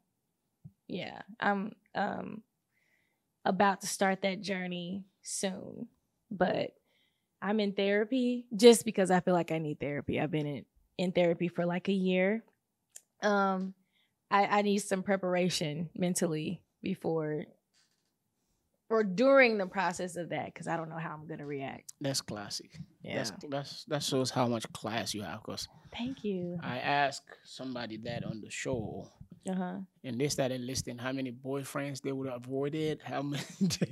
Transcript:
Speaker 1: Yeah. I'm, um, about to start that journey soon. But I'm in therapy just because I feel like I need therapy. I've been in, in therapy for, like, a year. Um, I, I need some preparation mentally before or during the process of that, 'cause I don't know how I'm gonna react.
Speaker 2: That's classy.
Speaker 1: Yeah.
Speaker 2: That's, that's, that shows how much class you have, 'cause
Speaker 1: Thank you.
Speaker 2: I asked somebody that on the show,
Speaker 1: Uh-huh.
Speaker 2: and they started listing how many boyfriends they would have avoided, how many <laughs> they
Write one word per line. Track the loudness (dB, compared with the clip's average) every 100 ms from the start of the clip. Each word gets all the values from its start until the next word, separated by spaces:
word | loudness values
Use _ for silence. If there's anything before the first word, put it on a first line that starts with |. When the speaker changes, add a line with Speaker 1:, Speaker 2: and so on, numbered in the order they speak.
| _ _ _ _ _ _ -20 _ -10
Speaker 1:
Yeah. | -8 -8 -10 -14 -2
I'm, | 0 0 -4 -10 _
um, | -4 -2 -4 -8 -10 -16 _ _ _ _ _ _ _ _ _
about | 0 4 4 2
to | -4
start | 0 0 2
that | -2 -4
journey | -4 -4 -4 -6 -6 -8 -10 _
soon. | -10 -4 -4 -6 -12 -12 -14 _ _ _ -10
But | 0 2 2 -2 _ _ _ _ _ _ -8
I'm | -2 0
in | 0
therapy | 0 2 2 2 0 0 -2 -4
just | 10 10 10
because | 6 2 4
I | 4
feel | 4
like | 2 2
I | -2
need | -2 -4
therapy. | -4 -4 -2 0
I've | 0
been | 0 -2
in, | -4 -10 _ _ -4
in | 0
therapy | 4 4 4 0
for, | 0
like, | 0 0 0
a |
year. | 0 2 4 4 2 -4 _ _ _ _ -20 _ -4
Um, | 2 4 2 0 -4 -8 _ _ _ _ 0
I, | 4 6 4
I |
need | 4 2
some | 0 -2
preparation | 0 0 2 2 2 0 -2 -4 -6 -2
mentally | 0 2 0 0 -4 -6 _ _
before | -4 -2 -2 -2 0 -4 -6 -16 _ _ _ _ _ _ _ _ _ _ _ _ 0
or | 2
during | 4 4 8 10 8 6
the | 0
process | 0 -2 0 -6
of | -6 -4
that, | -4 -4
'cause | -6 -4
I | -4
don't | -4
know | -6
how | -6
I'm | -8 -10
gonna | -10
react. | -8 -6 -6 -10 -16 -6
Speaker 2:
That's | -2 -2
classy. | -4 -8 -8 -10 -12 -16 -18 _
Speaker 1:
Yeah. | -8 -4
Speaker 2:
That's, | -6 -8 -8
that's, | -6 -8 -12 -4
that | -2
shows | 0 0 2
how | 2 0
much | 0 -4
class | -8 -4 -4 -4
you | -6
have, | -6 -8
'cause | -8 -10 -10 -14 -16
Speaker 1:
Thank | -8 -8 -6
you. | -4 -4 -4 -6
Speaker 2:
I | -6 -4
asked | 0 2 2 -2 -14 -20
somebody | -20 -12 -8 -6 -6 -8
that | -6 -6
on | -6 -8
the | -8
show, | -6 -4 -2 -4 -8 -12 -18 -20 -12 -6
Speaker 1:
Uh-huh. | -4 -4 -6 -10 _
Speaker 2:
and | -8 -2
they | 0
started | 0 -2 -2
listing | -4 -6 -6 -6
how | -4
many | -4 -6
boyfriends | -6 -6 -4 -4 -6 -4 -6
they | -4
would | -4 -6
have | -8 -4
avoided, | -2 -2 0 -2 -2
how | -4 -4
many | -2 -4 -6
<laughs> | 0
they | 0 2 -2